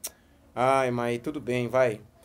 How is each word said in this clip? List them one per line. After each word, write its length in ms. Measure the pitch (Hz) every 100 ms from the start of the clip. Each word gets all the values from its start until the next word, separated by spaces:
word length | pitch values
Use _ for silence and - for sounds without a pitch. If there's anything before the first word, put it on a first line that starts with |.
| - - _ _ _
Ai, 360 | 117 131 135 131
mas 280 | 120 120 120
tudo 220 | 156 151
bem, 260 | 139 127 120
vai. 340 | 127 127 104 - _